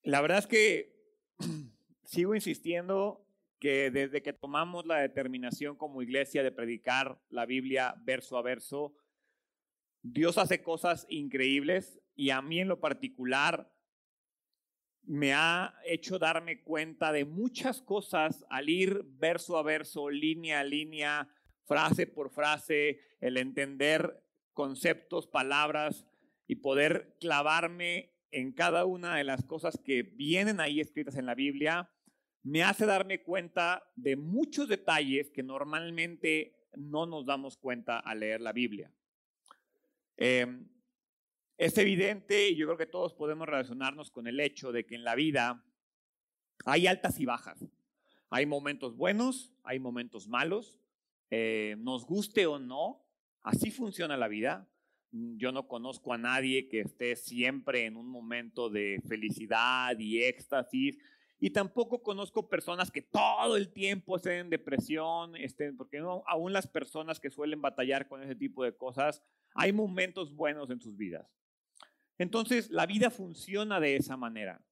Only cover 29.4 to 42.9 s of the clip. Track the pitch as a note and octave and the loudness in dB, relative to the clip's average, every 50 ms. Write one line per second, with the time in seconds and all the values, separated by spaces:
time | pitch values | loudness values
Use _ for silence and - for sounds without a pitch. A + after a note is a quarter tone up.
29.4 | B2+ - D#3 D#3 E3 E3+ - - - - C3+ B2 A2+ G2 - A#2 C#3+ D3+ E3+ F#3 | -4 -6 -6 -4 -4 -4 -4 -4 -2 0 0 0 0 -2 -6 -6 0 2 2 4
30.4 | G3+ G#3+ G#3+ F#3 D#3 D3 D3 D3+ D3+ D3+ _ D3+ D3+ C#3+ C3 C#3 B2+ B2 A#2+ B2 | 4 2 2 2 0 0 2 0 -2 -2 _ -6 -6 -4 -4 -4 -4 -2 -2 0
31.4 | C#3 C#3+ C#3 C#3 D3+ D3+ E3 F3 F3 _ _ _ _ _ _ _ _ _ _ _ | 0 -2 0 0 2 2 2 0 -2 _ _ _ _ _ _ _ _ _ _ _
32.4 | _ C3+ D3 D#3+ F3 G3 G#3+ - G#3+ G#3 G3 F#3+ F#3+ F#3+ F#3+ F3 - E3 F3 F#3+ | _ 0 2 4 4 4 4 4 4 4 4 4 2 0 -4 -6 -4 -2 -2 -2
33.4 | F3 E3 _ F3+ E3+ E3+ F3+ F#3 - _ _ - B2 C#3+ C3+ C#3 D3 D#3+ F#3+ B3+ | -2 -2 _ 0 2 2 0 -2 -4 _ _ -4 -2 -2 0 0 -2 -2 0 0
34.4 | D#4 D4+ - D4 C#4+ A3+ G3+ F#3+ - - D#3+ D3+ D3 C3+ C3+ C#3 D3 - _ C#3 | 0 0 0 -4 0 0 0 0 2 2 4 4 4 4 2 0 0 -2 _ -8
35.4 | C3 C3 C3+ C3+ C#3+ D3+ D3+ D#3+ E3 E3+ E3+ E3 E3 E3+ E3+ - - E3 D#3 D#3 | -6 -6 -4 -6 -4 -2 -4 -4 -4 -4 -4 -4 -4 -4 -4 -2 0 2 2 2
36.4 | D3+ D#3 _ _ _ _ - - C#3+ D3 D3 D3+ E3 E3+ D#3+ D3+ C3 C3+ C#3 C3+ | 0 -4 _ _ _ _ -14 -14 -10 -4 -2 -2 -2 -2 -4 -6 -2 -2 -2 -2
37.4 | C#3 C3+ - _ - C3 B2 A#2+ A2 - A#2 A#2 - - A2 G#2+ G#2+ G#2+ A2 A2 | -4 -10 -14 _ -6 -6 -6 -4 -2 -4 -4 -2 -2 -6 -6 -4 -2 -2 -2 -2
38.4 | A#2 A2+ G#2+ A#2+ B2 A2+ G#2 G2 - - _ _ _ _ _ _ _ _ _ _ | -4 -4 -2 0 -2 -2 -2 -8 -12 -14 _ _ _ _ _ _ _ _ _ _
39.4 | _ - - _ _ _ _ _ _ _ _ _ _ _ _ - - B2+ B2+ B2+ | _ -20 -20 _ _ _ _ _ _ _ _ _ _ _ _ 0 2 4 4 4
40.4 | B2 B2 B2+ B2+ - - _ _ _ _ _ _ _ _ _ _ _ _ _ _ | 2 0 -6 -14 -18 -20 _ _ _ _ _ _ _ _ _ _ _ _ _ _
41.4 | _ _ _ - E3 E3 - A3+ G3 G3+ G3 E3+ F#3+ G3+ G#3+ G3 - - G3+ G#3 | _ _ _ 0 0 2 4 4 4 4 4 4 2 2 0 -2 0 2 4 6
42.4 | G3+ G3+ F3 D3+ D#3 D3+ E3 D#3+ D#3+ - | 6 4 4 2 0 -2 0 -2 -4 -6